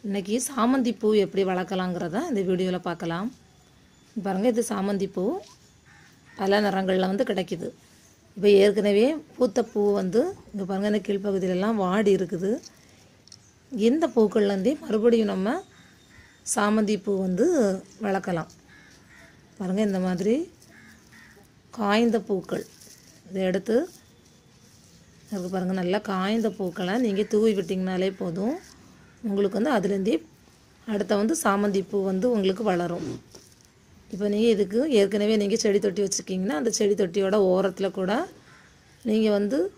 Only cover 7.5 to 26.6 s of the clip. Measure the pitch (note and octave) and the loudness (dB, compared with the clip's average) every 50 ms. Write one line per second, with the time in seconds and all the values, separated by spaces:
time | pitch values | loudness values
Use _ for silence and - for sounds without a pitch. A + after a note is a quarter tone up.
7.5 | F#3 E3 - - - - - - - - _ - - _ _ _ - G#3 F3+ G#3 | -6 -8 -8 -12 -12 -14 -20 -20 -20 -20 _ -20 -20 _ _ _ -10 2 6 6
8.5 | G3+ G3 G3 G#3 G3 G#3+ G3 G#3 G3+ G3+ A3+ C4+ D#4+ D4 - - - - B3 A#3+ | 8 8 8 6 4 2 2 2 4 4 4 4 2 -2 -8 -14 -2 0 0 0
9.5 | F#3+ B3+ A3 A3+ - G#3+ G3+ G#3 G3+ G3+ F#3+ F#3 E3+ A3+ D4 F4+ G4 - - - | 2 0 -2 -2 0 0 2 2 2 2 0 0 2 2 0 0 -2 -8 -16 -12
10.5 | - G3+ G3 F3 G3 F#3+ G3+ G#3 G#3 G#3+ G3+ - G3+ G3 G3 G#3 G3 F#3+ F3+ F#3 | -8 -8 -6 -4 -4 -2 0 0 0 0 0 -2 -4 -2 -2 -2 -2 0 0 0
11.5 | F#3 F3+ F#3+ G#3+ A#3 G#3+ F#3+ F3+ F3+ G#3+ A3 G3+ G3 F#3+ F#3+ D#3+ G#3 E3+ F#3 F#3+ | 0 0 0 0 0 0 0 0 2 2 4 4 4 2 2 -2 -4 -4 -2 -2
12.5 | A3+ D#4 - - - - - - - _ - - _ _ _ - - - - - | -2 -4 -6 -14 -20 -20 -20 -20 -20 _ -20 -20 _ _ _ -20 -20 -20 -20 -20
13.5 | _ _ _ _ C#4 G#3 G#3 A#3 C4 D#4+ E4 D4 A3+ B3 A3 G#3 - A3 G#3 G3+ | _ _ _ _ -6 0 2 2 2 2 0 0 2 2 2 4 4 2 2 2
14.5 | G3+ F#3+ F#3 A3+ D#4 D4+ - - G#3+ A3 G#3 A#3+ A#3 A#3 A3 G3+ G3 F#3+ F#3 G#3 | 0 0 0 0 -2 -2 -4 -4 -2 2 4 4 4 4 2 0 -2 -2 -2 -2
15.5 | A#3+ F4+ G4 - - - - - - - - _ - - - - - _ _ - | -2 -4 -6 -12 -20 -20 -20 -20 -20 -20 -20 _ -20 -20 -20 -20 -20 _ _ -6
16.5 | - A#3 G3+ G#3 G#3+ A3 A3 G3 G#3+ G3+ G3 G#3 G3+ F#3+ F#3+ F#3+ F3+ F3 A#3+ F4 | -2 0 0 2 2 2 2 0 -2 -2 -2 -2 -2 -2 0 -2 0 2 2 2
17.5 | F4+ D4+ A3+ G3 F#3+ F#3+ - - - - A3 G3+ F#3+ F#3+ F#3 - F3+ E3 D#3+ - | 4 2 2 2 0 -2 -8 -14 -16 -8 -4 -2 -2 -2 -2 -2 -4 -4 -4 -8
18.5 | - - _ - - - - - - - - - - - - - - - - - | -14 -20 _ -20 -20 -20 -20 -20 -20 -20 -20 -20 -20 -20 -20 -20 -20 -20 -20 -20
19.5 | - - G3 F3+ F#3 G3+ A3 G#3 F#3+ F#3 F#3 F#3 F#3 E3+ F#3+ G#3 A#3 D4 E4+ - | -12 -10 -6 -4 -2 0 0 0 0 0 -2 -2 -2 0 0 0 0 0 -2 -6
20.5 | - - - - - - - - - - - - - - - - - - - _ | -12 -20 -20 -20 -20 -20 -20 -20 -20 -20 -20 -20 -20 -20 -20 -20 -20 -20 -20 _
21.5 | _ _ _ _ - - G#3+ G3+ G3+ A3 A#3+ A#3 G#3+ A3+ - - G#3 F#3 E3 - | _ _ _ _ -8 -4 0 2 2 4 4 2 2 0 -2 -2 -4 -4 -4 -6
22.5 | F#3 - - - - - - - - - - - - - _ - F#3+ F#3+ F#3+ F#3 | -8 -8 -8 -10 -18 -20 -20 -20 -20 -20 -20 -20 -20 -20 _ -10 -6 -2 -2 0
23.5 | F3+ G3 F#3 - A3 A#3+ E4 F#4 - - - - - _ - - _ _ _ - | 0 -2 -2 2 0 0 0 0 -10 -20 -20 -20 -20 _ -20 -20 _ _ _ -20
24.5 | _ - - - - - - - - - - - - - - - G#3+ G3 F3 F3+ | _ -20 -20 -20 -20 -20 -20 -20 -20 -20 -20 -20 -20 -20 -14 -10 -10 -8 -8 -4
25.5 | F3+ F#3 F3 F3+ F#3 F#3+ F3+ F3 F#3 G#3+ G#3+ - G3 F#3 F#3 G3 A3 A#3 G#3+ A3 | -4 -4 -2 -2 -2 -2 -2 0 -2 -2 -2 -2 -4 -2 -2 -2 -2 0 -2 -2
26.5 | - - | -4 -4